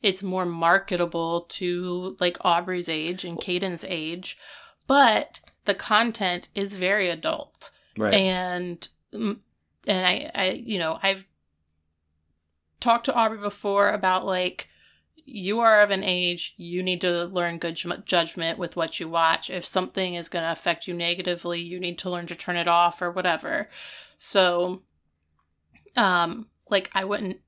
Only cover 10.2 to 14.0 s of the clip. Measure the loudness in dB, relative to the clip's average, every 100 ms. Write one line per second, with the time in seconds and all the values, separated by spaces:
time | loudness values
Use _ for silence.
10.2 | -4 -4 -2 -4 -4 -2 -2 0 -2 -2
11.2 | -6 _ _ _ _ _ _ _ _ _
12.2 | _ _ _ _ _ _ 2 2 4 2
13.2 | 2 0 -6 -4 0 4 4 4